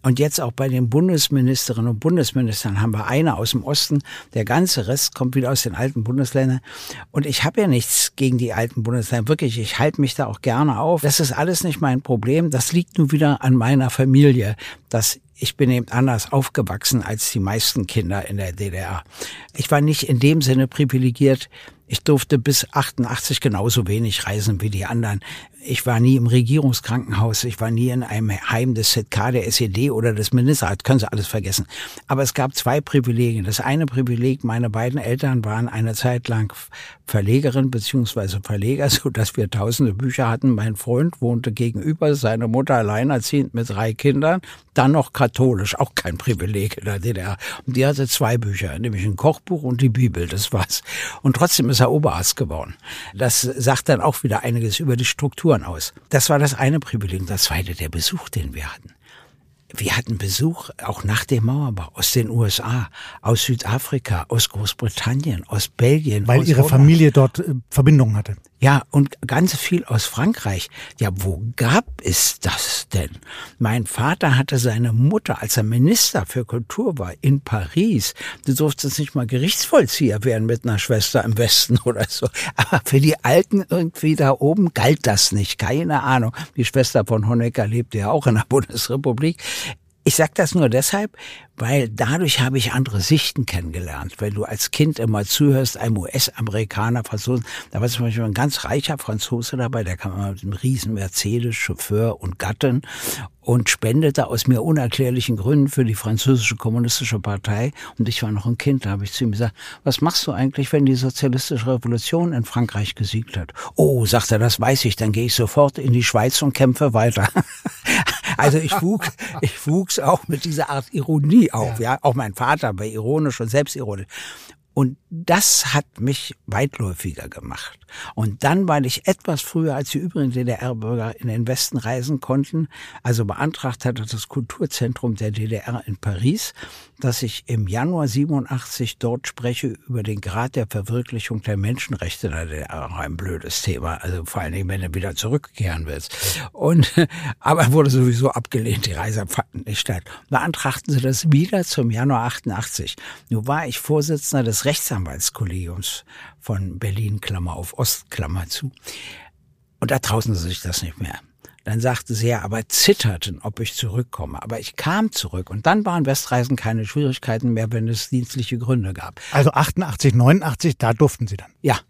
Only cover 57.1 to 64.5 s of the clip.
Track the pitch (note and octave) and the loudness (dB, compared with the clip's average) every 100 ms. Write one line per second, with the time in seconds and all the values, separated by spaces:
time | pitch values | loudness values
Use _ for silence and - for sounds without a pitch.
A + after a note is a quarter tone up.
57.1 | F#2 F2+ G2 - D#2+ F#2 E2+ D#2 D#2 - | -6 -6 -2 -2 -2 -4 -6 -6 -4 -4
58.1 | F#3 - A2 D2 D2 D2+ - - _ _ | -4 -8 -6 -6 -8 -12 -14 -20 _ _
59.1 | - - _ _ _ _ - G#2 - - | -20 -20 _ _ _ _ -6 -4 -4 -4
60.1 | G#2 G2+ F#2 D3+ E3+ - - - - F#2 | -6 -4 0 -2 -2 -12 -10 -10 -4 -2
61.1 | G#2+ - B2+ A2+ C#3 C#3 G2 E2 - - | -2 0 0 2 0 -2 -4 -8 -4 0
62.1 | B2+ A2+ A#2 G#2+ - G#2 B2 A2 - - | 0 0 0 0 0 -2 -4 -4 -10 -18
63.1 | - G#2 A2+ - A#2+ - A#2+ - C3+ - | -6 0 2 2 -2 0 -4 -2 -6 -2
64.1 | F2+ - A#2 - | -4 0 0 0